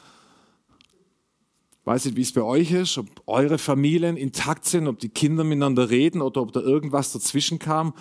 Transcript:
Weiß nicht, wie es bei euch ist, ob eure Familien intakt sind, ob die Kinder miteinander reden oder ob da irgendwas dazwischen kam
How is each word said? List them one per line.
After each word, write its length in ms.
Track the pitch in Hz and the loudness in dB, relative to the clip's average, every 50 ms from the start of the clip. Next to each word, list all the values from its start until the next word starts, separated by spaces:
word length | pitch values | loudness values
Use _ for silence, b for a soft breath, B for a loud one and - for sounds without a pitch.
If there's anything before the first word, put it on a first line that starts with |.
| b b b b b b b b b b b b b b b _ _ _ _ _ _ _ _ _ _ _ _ _ _ _ _ _ _ _ _ _ - | b b b b b b b b b b b b b b b _ _ _ _ _ _ _ _ _ _ _ _ _ _ _ _ _ _ _ _ _ -4
Weiß 200 | - 120 127 - | -2 -2 -2 -2
nicht, 100 | 139 117 | -2 -2
wie 60 | - | -2
es 100 | 127 - | -2 0
bei 100 | - 131 | 0 0
euch 300 | 110 113 127 151 175 151 | 0 2 2 2 2 2
ist, 260 | 175 180 185 175 - 135 | 2 0 0 -2 -4 -6
ob 120 | 110 95 - - - | -6 -10 -12 -18 -8
eure 320 | - 104 127 139 147 160 151 | -2 2 2 2 2 2 0
Familien 580 | - - 139 135 143 147 160 170 170 170 170 | 0 0 2 2 4 2 2 2 2 0 -2
intakt 480 | 143 139 131 110 - - 135 156 - - | -2 -6 -6 -4 -4 -2 -2 -4 -2 -2
sind, 240 | - - 175 160 143 | -2 0 0 0 0
ob 120 | 113 - | -4 -4
die 100 | - 107 | -8 -8
Kinder 340 | - - 151 143 160 160 160 | -4 0 0 0 2 2 0
miteinander 460 | 156 151 143 143 139 131 123 127 107 | 0 2 2 2 2 2 2 2 4
reden 320 | 120 127 147 170 180 175 | 4 4 4 2 2 0
oder 200 | 143 131 - 139 | -4 -2 -2 -2
ob 120 | 123 110 - | -4 -2 -4
da 80 | 127 | -2
irgendwas 500 | 104 131 135 151 147 147 135 139 131 - | 0 2 2 2 0 0 -2 -2 -2 -2
dazwischen 480 | - 117 - - - 139 - - 165 165 | -4 -4 -4 -2 -2 -2 -2 -2 -4 -4
kam 340 | - 156 156 156 160 160 B B | -4 -2 -2 0 -2 -2 B B